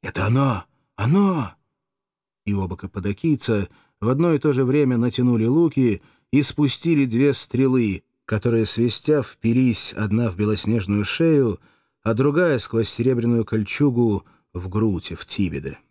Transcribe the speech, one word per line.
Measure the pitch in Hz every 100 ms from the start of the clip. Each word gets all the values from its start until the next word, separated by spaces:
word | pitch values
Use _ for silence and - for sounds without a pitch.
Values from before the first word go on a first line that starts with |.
"Это | - - 98
она! | 123 139 101 - _ _
Она!" | - 110 185 196 175 101 - _ _ _ _ _ _ _ _
И | -
оба | 101 92 90
каппадокийца | 95 - 95 101 165 147 - 107 95 _ _ _
в | 107
одно | 135 175
и | 151
то | 156
же | 131
время | 127 143 139 120
натянули | 120 - 123 117 113
луки | 147 170 135 127 98 _ _ _
и | 139
спустили | 139 - 147 - 165 156 135
две | 113 143
стрелы — | 135 - 123 135 127 110 90 _ _
которые, | - 107 120 117 107
свистя, | - 120 - - 151
впились | 117 - 113 120 127 107 -
одна | - 107 107 120
в | 90
белоснежную | 104 104 - 113 95 104
шею, | 104 - 165 151 123 95 _ _ _ _
а | 110
другая | 113 139 147 180 131
сквозь | - 113 107
серебряную | - 120 123 117 117
кольчугу | 107 110 104 - 147 120 117 98 - _ _
в | 90 90
грудь | 98 113 90 -
Эфтибеды. | 82 - - 92 73 69 - _